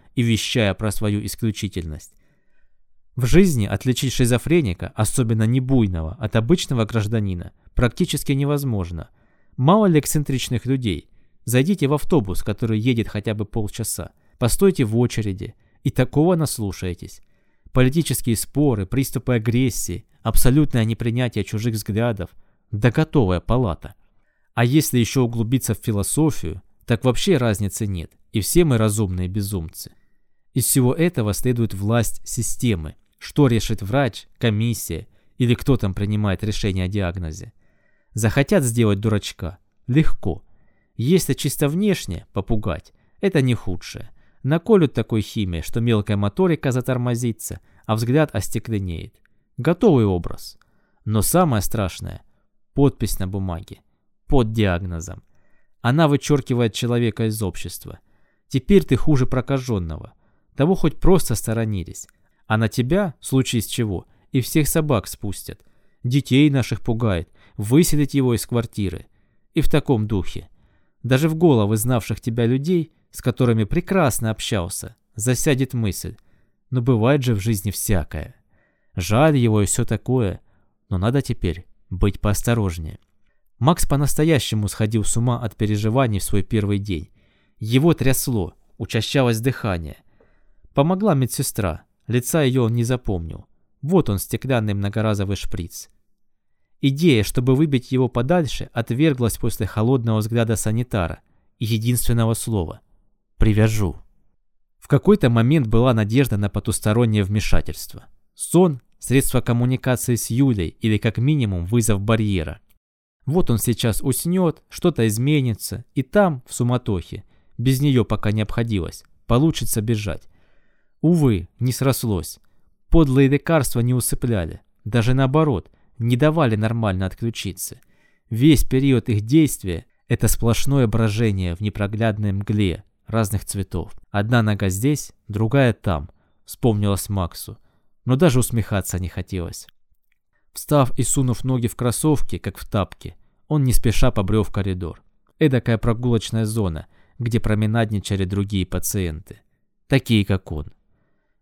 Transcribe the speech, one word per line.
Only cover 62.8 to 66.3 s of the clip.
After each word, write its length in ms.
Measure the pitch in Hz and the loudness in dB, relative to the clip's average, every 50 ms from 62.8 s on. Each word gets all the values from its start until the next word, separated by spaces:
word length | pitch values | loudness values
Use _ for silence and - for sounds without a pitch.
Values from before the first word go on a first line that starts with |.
| 123 123 165 196 202 160 - _ | 0 2 2 0 0 -2 -6 _
случись 480 | - - 135 135 123 - - 117 - | -6 -2 0 0 0 0 -2 -4 -4
чего, 380 | - - - 117 107 92 82 - _ _ _ _ _ | -4 -4 -4 -4 -2 -4 -6 -8 _ _ _ _ _
и 100 | - 131 | -2 -2
всех 260 | 117 - - 160 147 | -2 0 0 0 0
собак 400 | - - 165 156 147 131 98 - | 2 0 0 0 2 0 0 -2
спустят. 580 | - - - - 101 98 - - - - - _ _ _ _ _ _ _ _ - | -4 -12 -10 -8 -10 -8 -10 -12 -16 -18 -20 _ _ _ _ _ _ _ _ -4
Детей 460 | 123 131 143 - - | 0 0 0 0 2